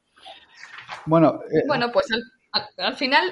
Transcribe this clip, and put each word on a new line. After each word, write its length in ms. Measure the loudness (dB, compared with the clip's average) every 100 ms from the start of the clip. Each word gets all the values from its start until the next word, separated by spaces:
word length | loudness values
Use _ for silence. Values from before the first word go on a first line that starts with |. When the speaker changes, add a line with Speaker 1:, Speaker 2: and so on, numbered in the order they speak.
| _ _ -20 -20 _ -20 -20 -20 -18 -12 0
Speaker 1:
Bueno, 340 | 4 4 2 -2
eh, 140 | 0 0
Speaker 2:
Bueno, 240 | 0 0
pues 160 | -2 -2
al, 120 | -4 -6 _ _
al, 320 | -6 -6 -8 -6
al 100 | -4
final 280 | 0 2 0